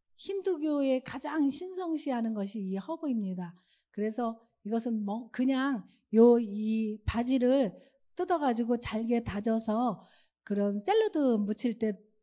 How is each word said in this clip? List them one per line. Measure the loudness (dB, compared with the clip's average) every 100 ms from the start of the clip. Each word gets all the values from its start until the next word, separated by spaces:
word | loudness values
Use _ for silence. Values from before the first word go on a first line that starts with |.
| _ _
힌두교에 | -8 -4 -2 -2 0 0 2 0
가장 | -2 -10 -6 0 0
신성시하는 | 0 -8 -6 -4 -4 -2 -2 -2
것이 | -2 -4 -6
이 | -6 -6
허브입니다. | -6 -6 -2 -2 -2 -6 -8 -12 _ _ _
그래서 | -6 -4 -2 -4 -6 _ _
이것은 | -4 -4 -2 -2
뭐 | -2 -6 -8
그냥 | -2 0 2 0 -2 -6 _ _
요 | 8 8 8
이 | 2 -4 -2 0 -2 -4
바질을 | -4 -2 0 2 4 4 2 -2 -20 _ _
뜯어가지고 | -6 -2 0 0 0 0 -2
잘게 | -2 -4 0 0
다져서 | -2 -4 0 0 0 0 0 -2 -10 -20 _ _
그런 | -4 0 0 0
샐러드 | 2 2 4 2 4 4
무칠 | 2 0 -2 -2
때 | -2 -4 _ _